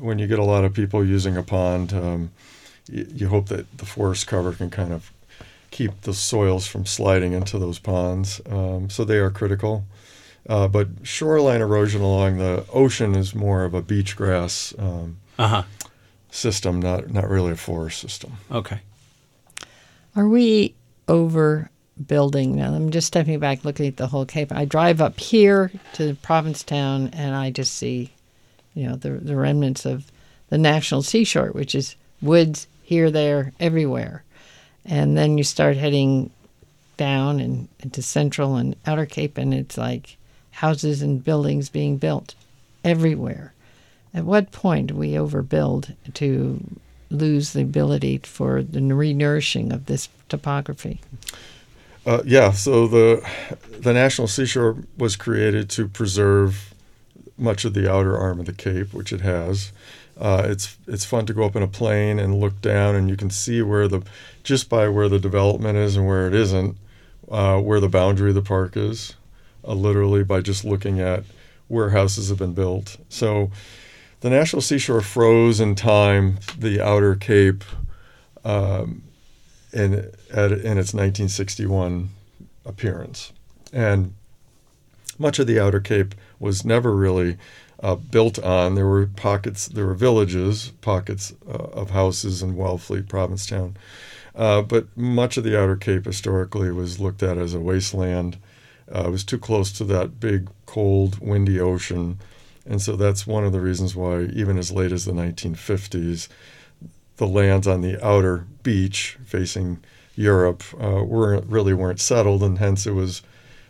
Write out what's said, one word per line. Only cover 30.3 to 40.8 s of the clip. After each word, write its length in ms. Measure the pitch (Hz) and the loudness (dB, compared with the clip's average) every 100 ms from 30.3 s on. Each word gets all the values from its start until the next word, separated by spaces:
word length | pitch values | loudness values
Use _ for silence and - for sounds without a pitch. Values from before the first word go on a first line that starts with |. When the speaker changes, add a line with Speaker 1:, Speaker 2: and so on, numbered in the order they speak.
| _ _ | _ _
Speaker 3:
the 80 | 147 | 2
National 440 | 156 151 - 139 | 4 2 0 -2
Seashore, 500 | 139 220 220 156 131 | 0 2 2 2 -2
which 240 | 139 139 139 | -2 -4 -4
is 200 | 139 - _ _ | -6 -10 _ _
woods 460 | 147 170 160 147 - _ | 4 6 4 0 -10 _
here, 280 | - 170 160 | -2 2 2
there, 400 | 151 147 147 139 - | 2 2 0 -2 -2
everywhere. 640 | 170 160 147 127 113 156 - _ - - _ _ - | 0 0 0 -2 -6 -10 -18 _ -20 -20 _ _ -4
And 320 | 147 147 151 | 0 2 4
then 200 | 151 151 | 4 2
you 60 | |
start 340 | 143 - 151 139 | 0 2 2 2
heading 540 | 147 143 139 135 - - _ _ _ _ _ - | 0 2 2 2 0 -8 _ _ _ _ _ -6
down 440 | 143 135 135 147 | -2 0 0 -2
and 280 | 123 127 120 _ | -2 -4 -8 _
into 220 | 135 - | -12 -10
Central 540 | - - 147 139 139 131 | -4 0 0 0 0 0
and 200 | 127 135 - | -2 -4 -4
Outer 200 | 156 147 | -4 -4
Cape, 320 | - 143 135 | -4 -6 -4
and 160 | 135 | -2
it's 240 | 135 135 - | -2 -4 -6
like 400 | 120 123 - - _ _ _ | -6 -6 -10 -20 _ _ _
houses 500 | - 160 151 | -4 -2 0